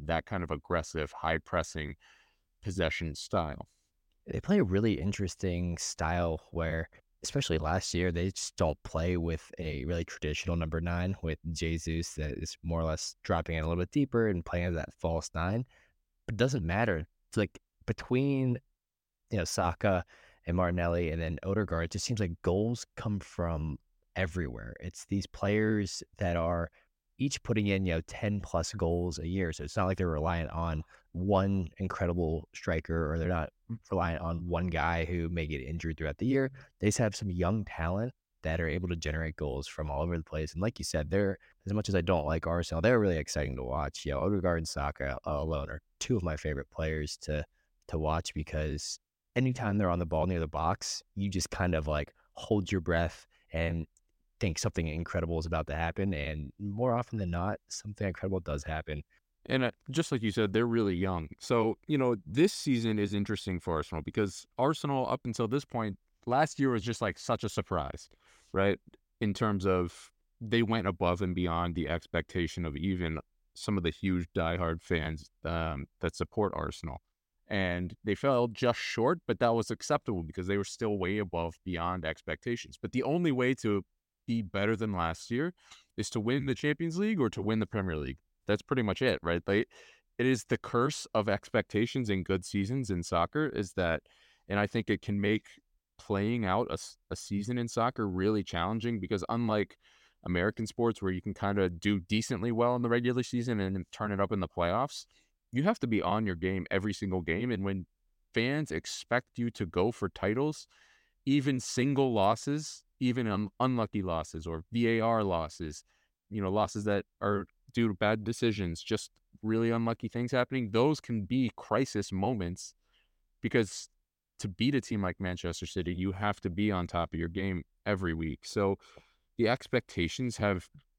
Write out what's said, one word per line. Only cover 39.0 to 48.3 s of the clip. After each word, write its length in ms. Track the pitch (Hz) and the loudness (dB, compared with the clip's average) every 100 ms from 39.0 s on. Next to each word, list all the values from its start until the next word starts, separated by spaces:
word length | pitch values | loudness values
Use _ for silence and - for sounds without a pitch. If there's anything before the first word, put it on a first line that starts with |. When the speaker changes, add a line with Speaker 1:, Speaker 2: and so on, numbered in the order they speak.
| 76 78 80 - | -2 -2 -4 -2
Speaker 2:
goals 320 | 76 65 - | -2 -2 -6
from 240 | - 76 | -6 -4
all 100 | 71 | 0
over 160 | 85 85 | 0 -2
the 60 | |
place. 300 | - 78 76 | -2 -4 -4
And 80 | 80 | -2
like 180 | 110 - | -2 -2
you 60 | - | -2
said, 260 | 80 76 | -2 2
they're, 260 | 98 98 - - _ 98 | 2 2 0 -8 _ -2
as 60 | |
much 160 | 104 98 | -2 2
as 80 | 95 | 2
I 60 | |
don't 240 | 85 87 76 | 4 2 2
like 220 | 80 82 | 0 2
Arsenal, 340 | 85 85 82 | 0 0 2
they're 180 | 107 120 | 4 6
really 180 | 101 80 | 4 2
exciting 380 | 78 78 69 64 | 0 -2 -2 -4
to 80 | |
watch. 420 | 62 71 71 - 76 | -4 -2 -4 -4 -4
You 80 | |
know, 60 | 67 | 0
Odegaard 380 | 92 101 87 85 | 2 2 2 0
and 100 | 80 | -2
Saka 500 | - 71 - 67 62 | -4 -4 -2 -4 -4
alone 460 | - 73 80 76 69 | -4 -2 0 -2 -4
are 120 | 78 _ - | -10 _ -8
two 180 | - 113 | 0 0
of 60 | |
my 120 | 87 76 | 0 -2
favorite 340 | 78 69 - | -2 -4 -6
players 440 | - 80 78 73 - | -4 -2 -2 -4 -6
to, 240 | - 76 - _ _ _ - | -4 -4 -4 _ _ _ -6
to 100 | 82 | -2
watch, 340 | 78 80 - | 0 0 -2